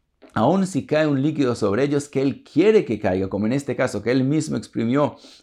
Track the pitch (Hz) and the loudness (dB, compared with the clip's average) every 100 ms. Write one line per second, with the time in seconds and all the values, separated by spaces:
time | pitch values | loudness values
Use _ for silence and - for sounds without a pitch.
0 | _ _ - 110 117 190 185 135 - 151 | _ _ -8 0 2 2 0 -2 0 0
1 | 156 135 151 143 127 120 104 120 143 143 | 2 2 0 0 0 2 0 2 0 0
2 | 143 139 139 113 - 147 202 214 143 104 | -2 -2 -2 -2 -4 2 4 4 0 -2
3 | 98 92 95 101 110 139 139 127 127 101 | -2 -2 -2 -2 -2 -2 -4 -4 -4 -2
4 | 107 135 131 156 151 127 - 120 117 139 | 0 0 2 0 -2 -6 -6 -4 0 2
5 | 147 - - - | 0 -4 -20 -20